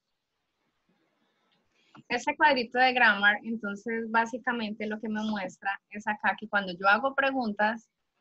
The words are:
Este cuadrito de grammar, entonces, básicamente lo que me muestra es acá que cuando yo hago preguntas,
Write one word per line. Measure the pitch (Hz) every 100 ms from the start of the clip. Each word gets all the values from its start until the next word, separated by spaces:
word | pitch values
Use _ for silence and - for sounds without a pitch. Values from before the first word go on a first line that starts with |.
| _ _ _ _ _ _ _ _ _ _ _ _ _ _ _ _ _ _ _ - _
Este | 240 285 294
cuadrito | 311 262 233 247
de | 254
grammar, | 247 233 202 202 208
entonces, | 226 226 202 202 240 226 226
básicamente | 226 226 240 254 240 214 220 214
lo | 214
que | 220
me | 214
muestra | 220 208 185 - 196 196 _
es | 208 214
acá | 214 202 196
que | 214
cuando | 202 190
yo | 175 196
hago | 214 269 269
preguntas, | 269 269 226 208 208 226 - _ _ _